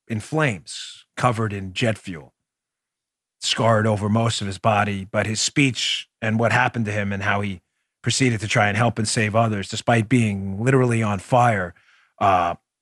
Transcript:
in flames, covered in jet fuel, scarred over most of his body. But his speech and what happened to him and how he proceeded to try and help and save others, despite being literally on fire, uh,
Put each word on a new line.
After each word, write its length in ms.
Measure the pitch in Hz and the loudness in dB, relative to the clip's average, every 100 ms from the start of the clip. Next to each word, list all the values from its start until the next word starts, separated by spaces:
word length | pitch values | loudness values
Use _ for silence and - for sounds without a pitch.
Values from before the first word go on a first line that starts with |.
| - | -8
in 120 | 113 | -8
flames, 880 | - 156 147 92 - - - - _ - | -4 -2 -2 -2 -12 -16 -16 -18 _ -2
covered 360 | 123 110 110 | 0 0 -2
in 200 | 98 95 | -4 -8
jet 240 | 90 120 104 | -2 -2 -2
fuel, 360 | - 85 64 _ _ _ _ _ _ _ _ _ _ _ | -6 -14 -14 _ _ _ _ _ _ _ _ _ _ _
scarred 440 | - - 113 110 110 | -6 0 4 4 2
over 240 | 107 104 | 0 0
most 320 | 110 117 - | 0 0 -2
of 60 | 101 | -6
his 100 | 95 | -2
body. 480 | 113 104 104 98 95 | 0 2 0 -2 -4
But 200 | 107 110 | -4 -2
his 140 | 107 | -2
speech 680 | - - 139 113 - - - - | -2 2 0 0 -4 -4 -8 -8
and 180 | 113 110 | -2 0
what 120 | 113 | 2
happened 340 | 117 127 120 104 | 2 0 0 -4
to 60 | |
him 200 | 104 101 | -2 -4
and 120 | 98 | -4
how 180 | 101 101 | -2 -2
he 200 | 101 92 _ _ _ _ | -2 -8 _ _ _ _
proceeded 380 | 123 - 131 113 | -4 0 0 0
to 80 | 107 | -2
try 200 | 117 104 | 0 2
and 100 | 101 | 2
help 200 | 120 113 | 0 0
and 100 | 107 | -2
save 280 | - 107 107 | 0 0 2
others, 320 | 113 104 95 | 0 -2 -6
despite 400 | 110 - 117 104 | -6 0 2 4
being 560 | 127 110 98 98 95 | 2 2 0 -4 -2
literally 400 | 120 135 123 113 | 2 4 4 0
on 160 | 110 101 | 0 -4
fire, 540 | - 127 120 101 87 - _ _ _ - | 2 4 4 2 -4 -8 _ _ _ -2
uh, 360 | 101 92 85 85 _ _ | 2 2 2 -4 _ _